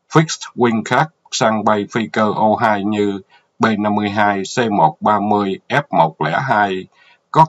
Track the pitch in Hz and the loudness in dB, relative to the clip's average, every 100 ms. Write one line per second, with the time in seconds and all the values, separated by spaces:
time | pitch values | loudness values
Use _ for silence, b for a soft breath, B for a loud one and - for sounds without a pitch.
0 | _ 160 160 - - - 120 110 - 123 | _ 0 2 -2 -10 -2 0 0 0 0
1 | 156 - _ - 117 110 107 107 98 120 | 0 -6 _ -2 0 0 0 0 -2 -4
2 | 107 - 107 90 110 101 117 104 101 104 | -4 -2 -2 2 0 2 0 0 0 0
3 | 101 98 b b b - 113 104 107 104 | 0 -2 b b b -4 -2 0 0 -2
4 | 104 101 104 98 95 - 113 101 82 - | -2 0 0 0 -2 -2 0 2 0 0
5 | 104 107 104 104 98 92 - 143 - - | 0 0 0 0 0 -4 -4 -4 -2 0
6 | 165 - 151 170 135 107 101 92 95 b | 0 -2 -4 -2 -2 0 0 -2 -8 b
7 | b b _ 151 | b b _ 2